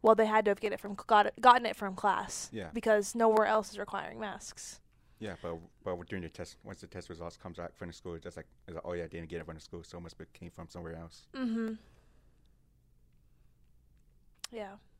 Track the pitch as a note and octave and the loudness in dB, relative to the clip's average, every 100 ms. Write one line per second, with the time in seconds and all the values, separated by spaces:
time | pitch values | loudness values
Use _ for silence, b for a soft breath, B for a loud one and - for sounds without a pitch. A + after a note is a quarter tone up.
0 | A3 A3 G#3+ A3 G#3 G3+ G#3+ G3 G#3 G3 | 8 8 6 4 4 2 0 -4 -8 -10
1 | - G#3+ G#3 - B3 B3 A#3+ - G3+ F#3+ | 4 6 6 6 8 8 6 -4 -6 0
2 | G#3 F3+ F3+ - - - F3 A#3 A#3 G#3+ | 0 0 -2 -8 -8 -8 -8 -4 4 4
3 | G3 A#3 A3+ A3 G#3 A3 G#3+ G3+ G3+ G3 | 4 4 6 6 6 4 0 -8 -8 -6
4 | - A3+ G#3+ - - - - - _ _ | -8 -10 -10 -10 -14 -14 -16 -16 _ _
5 | _ _ G#2+ E2+ F2 E2 E2+ _ - F2 | _ _ -10 -8 -8 -8 -10 _ -6 -6
6 | E2+ F#2+ E2+ - F2 - - G2 E2+ F#2 | -6 -8 -8 -10 -14 -14 -16 -16 -12 -14
7 | E2 E2 E2+ - F#2 E2+ E2+ - F2+ E2 | -12 -12 -12 -12 -14 -10 -12 -10 -14 -12
8 | F2+ E2 E2+ E2 - _ - E2 - F2 | -12 -10 -12 -14 -18 _ -12 -10 -6 -6
9 | E2 E2 E2 E2+ D#2+ D#2+ - E2+ E2 F2 | -6 -8 -8 -8 -8 -14 -14 -14 -14 -14
10 | E2+ - D#2+ - F2 - E2+ F2 E2+ E2 | -14 -16 -18 -16 -16 -14 -14 -12 -10 -10
11 | E2 - _ C4+ B3+ A3+ A3+ A3 b b | -14 -18 _ -6 -4 -4 -4 -8 b b
12 | b b b b _ _ _ _ _ _ | b b b b _ _ _ _ _ _
13 | _ _ _ _ _ _ _ - _ _ | _ _ _ _ _ _ _ -20 _ _
14 | _ _ _ _ - A#3 G3+ G3+ - | _ _ _ _ -14 -12 -12 -14 -20